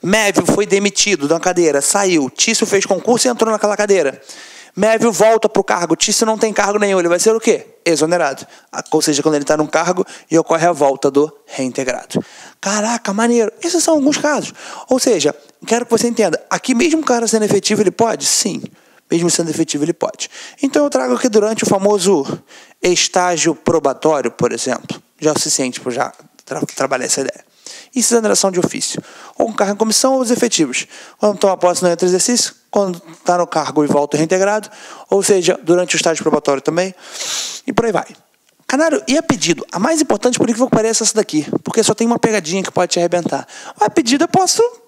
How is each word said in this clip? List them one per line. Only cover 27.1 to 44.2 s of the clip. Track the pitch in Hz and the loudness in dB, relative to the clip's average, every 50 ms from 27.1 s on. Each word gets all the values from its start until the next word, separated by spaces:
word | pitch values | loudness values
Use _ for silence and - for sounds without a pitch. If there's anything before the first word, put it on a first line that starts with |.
| - 143 | -4 -4
ideia. | 135 131 - - - _ _ _ _ - - - - _ _ | -4 -6 -8 -10 -20 _ _ _ _ -20 -20 -20 -20 _ _
Isso | 262 220 - | -2 0 2
é | 233 | 0
exoneração | 233 220 208 196 - - 196 | 2 2 2 0 2 0 0
de | 180 175 | 0 0
ofício. | 180 - - - - - - - - - - - - - - - | -2 -2 -4 -6 -8 -6 -8 -10 -12 -14 -20 -20 -20 -20 -4 -4
Ou | - 226 | -4 -4
um | 214 | 0
cargo | - 208 196 | -2 -2 -2
em | 208 | 0
comissão | 202 226 220 208 - - 262 269 | -2 -2 0 0 2 2 2 2
ou | 262 | 2
os | 254 220 | 2 0
efetivos. | 247 220 - 233 - - 165 127 127 - - _ - - - - - _ | 0 0 0 -2 0 0 -2 -2 -2 -8 -8 _ -16 -20 -20 -20 -8 _
Quando | - 208 202 190 | 0 0 0 2
toma | - 196 185 | 2 2 2
posse, | 180 - 180 175 - | 2 2 0 2 2
não | 185 180 | 0 0
entra | 170 170 185 | 0 2 2
em | 180 | 2
exercício. | 180 185 175 - 247 233 - - - _ _ _ | 2 2 2 0 0 0 0 -4 -6 _ _ _
Quando | - 208 202 190 180 175 - 165 165 - _ | -2 0 0 0 -4 -8 -12 -20 -20 -6 _
tá | 175 180 180 | 0 2 2
no | 175 | 0
cargo | - - 160 147 127 135 151 | -2 -2 -4 -4 -2 0 0
e | 151 | 2
volta | 143 - 143 143 147 - 147 | 2 2 0 0 0 0 -2
reintegrado. | 160 160 190 185 190 202 208 214 208 - - - - - - - - _ | 0 0 2 0 2 2 0 -2 -4 -8 -20 -20 -20 -20 -20 -20 -4 _
Ou | - 196 | 0 0
seja, | 196 - 208 190 175 160 180 - | 4 4 2 4 4 0 0 0
durante | - 160 175 180 180 170 - | 2 2 2 2 2 0 -2
o | |
estágio | 165 - 175 160 151 | 0 0 0 0 0
probatório | - 160 151 151 - - 139 135 | 0 0 0 0 0 0 -2 0
também. | - - 156 170 185 190 185 - - - - - - - - - - - - - _ | -2 -2 -2 -2 -2 -4 -6 -14 -20 -18 -14 -12 -10 -8 -6 -8 -8 -8 -12 -12 _
E | - | -4
por | - 214 226 | -2 0 0
aí | 233 | 0
vai. | 190 117 110 - - - _ _ _ _ _ _ _ _ _ | -2 -2 -4 -6 -14 -20 _ _ _ _ _ _ _ _ _
Canário, | - - 269 320 330 311 - - - | -4 -2 0 2 2 0 -2 0 0
e | 269 | 0
a | 311 | 0
pedido? | 320 - 285 190 - 165 170 - - - | 2 0 -2 -2 0 -2 -2 -2 -4 -10
A | - 175 | -6 -2
mais | 202 302 330 311 | 0 0 0 0
importante, | 302 - 220 202 - 240 247 | 0 0 -2 0 0 -2 0
por | - - 220 | 0 0 0
incrível | 233 220 254 254 | 0 0 0 2
que | - | 2
pareça, | 247 214 226 226 - | 0 2 0 0 0
é | 220 | -2
essa | - - | 0 0
daqui. | 214 202 - - 151 147 - - - - | 0 -2 0 -2 -4 -2 -2 -6 -6 -6
Porque | - - 226 | -2 -2 0
só | 214 - 214 | 0 0 0
tem | - 226 | 0 0
uma | 233 240 226 | 0 0 0
pegadinha | - 233 220 208 175 147 175 196 | 0 0 0 -2 -4 -4 -4 -4
que | 185 - | -4 -4
pode | - - 180 170 | -2 -2 -2 0
te | - 180 | 0 0
arrebentar. | 170 175 170 175 165 175 - 139 - - - - - - - - | 0 0 0 -2 -2 -2 -6 -6 -8 -10 -18 -18 -18 -18 -4 -2
Mas | - | -2
a | 427 | 0
pedido | - 381 277 226 254 285 | 2 0 0 2 2 2